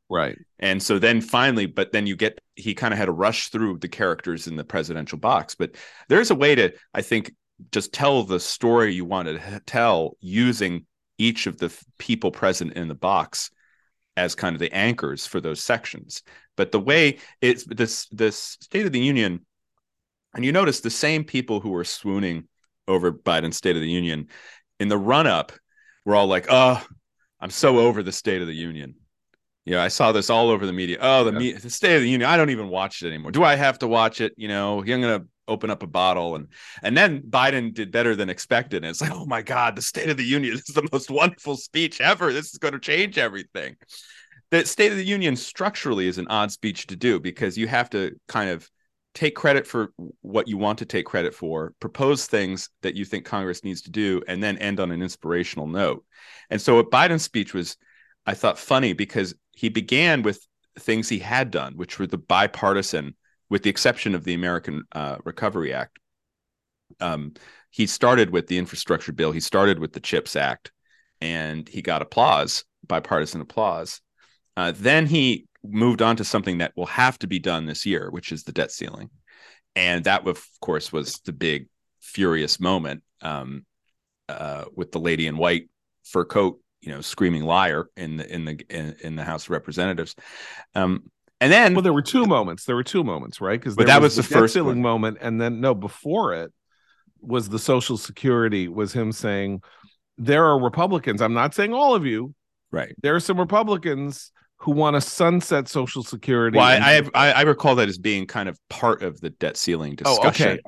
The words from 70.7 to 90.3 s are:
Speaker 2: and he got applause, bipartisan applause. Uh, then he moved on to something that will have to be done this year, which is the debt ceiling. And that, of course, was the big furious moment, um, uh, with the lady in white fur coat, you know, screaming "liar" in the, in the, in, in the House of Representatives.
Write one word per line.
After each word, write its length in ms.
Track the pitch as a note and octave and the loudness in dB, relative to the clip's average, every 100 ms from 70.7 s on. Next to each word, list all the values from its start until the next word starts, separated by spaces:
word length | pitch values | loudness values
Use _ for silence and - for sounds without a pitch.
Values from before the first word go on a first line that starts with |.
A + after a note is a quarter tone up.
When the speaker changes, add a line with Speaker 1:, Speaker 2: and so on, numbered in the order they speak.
| _ _ _ _ _ | _ _ _ _ _
Speaker 2:
and 480 | D#2+ E2 D#2 D#2 D#2 | -8 -6 -6 -8 -10
he 140 | - | -8
got 200 | F2+ D#2 | -4 -4
applause, 640 | D2 - C3+ D#2+ - - - _ - | -2 2 4 4 0 -6 -8 _ -6
bipartisan 540 | E2 - D#2+ D#2 E2 | -6 -2 -2 -2 -6
applause. 600 | D2 - G#2 E2 E2+ - _ _ _ _ _ - | -8 -2 -2 -2 -8 -16 _ _ _ _ _ -6
Uh, 160 | F2 E2+ | -4 0
then 300 | A2+ D#3 D#3 | 2 4 2
he 400 | D#3+ C3 G#2+ - _ | 2 2 -2 -8 _
moved 400 | G#2 G#2+ A#2+ A2 | -6 2 2 4
on 140 | A2+ A2+ | 2 2
to 80 | |
something 340 | G2+ A2+ F#2+ F2 | 0 -2 -2 -2
that 140 | E2+ - | -4 -6
will 100 | E2+ | -4
have 320 | - B2+ - | 2 2 2
to 80 | F#2 | -4
be 120 | F#2 | -4
done 280 | F2 E2 D#2 | -2 -4 -4
this 200 | D2+ G#2 | -6 -2
year, 240 | F2+ G1+ | -2 -4
which 220 | E2+ - | -10 -10
is 120 | D#2 | -12
the 80 | - | -6
debt 180 | - C#2+ | -4 -4
ceiling. 380 | - - G1+ - _ _ _ - _ _ - | -6 -12 -12 -18 _ _ _ -20 _ _ 0
And 280 | F2+ F2 | 2 2
that, 220 | F2 G2 F#2+ | 2 2 0
of 180 | E2+ - _ | -6 -10 _
course, 320 | - D#2 - | -4 -4 -4
was 280 | D#2+ D2 - | -6 -6 -10
the 120 | - | -12
big 360 | C#2+ E2 C#2+ C2 _ _ _ | -4 -2 -2 -6 _ _ _
furious 580 | - - F#2 D#2+ D2+ - | -12 -2 0 2 0 -2
moment, 440 | F2+ F#2+ D#2 C#2 _ _ | 0 0 -4 -10 _ _
um, 420 | D#2+ D2 C2 C#2 - _ _ _ _ _ - | -10 -8 -10 -14 -16 _ _ _ _ _ -14
uh, 360 | - D2+ C#2+ - | -12 -10 -10 -12
with 160 | - E2 | -10 -8
the 60 | E2+ | -4
lady 260 | E2+ D#2+ D#2+ | 0 0 0
in 100 | D#2 | 0
white 320 | F2 F2 - _ _ _ | 0 0 -4 _ _ _
fur 200 | - F#2 | -4 -2
coat, 360 | F2 G#2 F#2+ - _ _ | 0 2 2 -2 _ _
you 100 | - | -14
know, 100 | C#2+ | -12
screaming 440 | - - F#2 E2 | -10 0 2 2
"liar" 440 | D#2 F2+ F#2 D2+ E2 - | 2 2 4 0 -6 -12
in 200 | D#2+ D#2 | -10 -10
the, 180 | - | -8
in 100 | E2+ | -8
the, 160 | D#2 D2+ - | -8 -10 -12
in, 280 | E2 D#2 D2+ | -10 -10 -12
in 140 | D#2+ D#2 | -12 -8
the 80 | |
House 200 | D#2 D#2+ | -8 -8
of 60 | - | -6
Representatives. 640 | E2 - D#2+ F#2 E2+ D#2+ - - | -8 -6 -4 -2 -4 -8 -14 -20